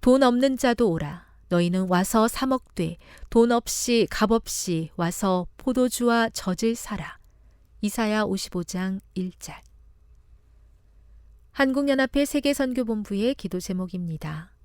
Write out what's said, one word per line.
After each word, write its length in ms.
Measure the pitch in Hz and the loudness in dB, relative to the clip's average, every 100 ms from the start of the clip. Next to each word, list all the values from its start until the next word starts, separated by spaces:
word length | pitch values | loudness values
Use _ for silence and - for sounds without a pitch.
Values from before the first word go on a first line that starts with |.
돈 200 | - 262 | 6 6
없는 360 | 262 240 269 262 | 6 4 2 2
자도 340 | 254 233 233 | 0 2 2
오라. 340 | 165 147 170 - - - | 0 -4 -8 -18 -20 -2
너희는 400 | 175 175 185 190 | 0 2 0 2
와서 400 | 180 190 226 226 | 2 2 2 2
사 180 | - 269 | 0 -2
먹되 520 | 262 - - 160 170 - - - | -2 -4 -6 -6 -6 -18 -20 0
돈 240 | 226 233 | 4 4
없이, 520 | 240 - - - 233 202 | 2 0 -6 2 2 2
값 220 | - 208 | 0 2
없이 580 | 226 - - - 165 160 - | 0 -2 -8 -4 -4 -4 -4
와서 500 | 170 - 196 185 175 - | -4 0 0 0 -2 -6
포도주와 720 | - 254 254 - 240 233 226 | -2 2 2 2 2 2 0
젖을 460 | - - 180 226 233 | -2 -6 -2 -2 -2
사라." 420 | - 196 151 - - _ - _ _ - | -6 -10 -10 -16 -20 _ -20 _ _ -6
이사야 440 | 208 - 220 214 | -4 -2 0 0
오십오 420 | 214 190 - 180 175 | 0 -2 -4 -6 -6
장 340 | 185 185 190 - | -4 -4 -6 -8
일 180 | - 185 - | -8 -8 -8
절. 160 | - - - - - - - - _ - _ - - _ _ - - - - - _ | -16 -16 -20 -20 -20 -20 -20 -20 _ -20 _ -20 -20 _ _ -20 -20 -20 -20 -20 _
한국연합회 760 | - 269 262 285 269 269 277 285 | 0 0 2 2 2 2 2 2
세계선교본부의 1080 | 294 277 285 262 254 226 220 208 202 226 277 | 2 0 0 0 -2 -2 -4 -4 -2 -2 -2
기도 260 | 180 185 | -6 -8
제목입니다. 880 | - 185 180 180 175 160 156 156 175 _ | -6 -6 -6 -6 -8 -8 -8 -10 -12 _